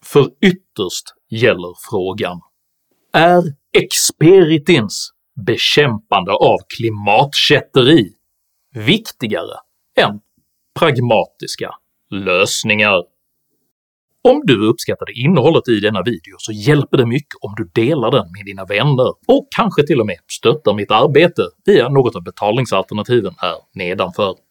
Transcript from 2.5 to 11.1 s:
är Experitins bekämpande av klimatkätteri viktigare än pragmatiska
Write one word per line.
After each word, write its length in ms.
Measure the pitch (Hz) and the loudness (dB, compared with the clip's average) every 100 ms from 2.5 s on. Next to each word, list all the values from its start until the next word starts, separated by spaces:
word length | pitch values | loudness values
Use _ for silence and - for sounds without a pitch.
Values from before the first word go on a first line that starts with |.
| _ _ _ _ _ _ | _ _ _ _ _ _
är 300 | 170 165 175 170 143 _ | 2 4 4 2 -8 _
Experitins 1400 | - 180 - - - 156 190 165 160 143 165 104 - - _ _ - 101 | -2 -2 -4 -4 2 6 8 6 2 2 0 0 -8 -12 _ _ -10 -4
bekämpande 880 | 113 - - 147 107 _ 101 92 | -2 0 2 2 -2 _ -2 0
av 260 | 98 139 98 - - | 0 2 2 -4 -6
klimatkätteri 1400 | 113 107 104 107 143 - - 143 - - 123 160 101 _ _ _ _ _ _ | -6 -4 0 2 2 0 2 0 2 2 6 4 4 _ _ _ _ _ _
viktigare 800 | 123 107 208 220 - 117 98 85 - _ _ _ - | -8 -2 -2 -2 -10 -6 -6 -8 -14 _ _ _ -2
än 200 | 156 104 _ _ _ _ _ - | -2 -2 _ _ _ _ _ -2
pragmatiska 960 | 165 123 123 | 0 0 0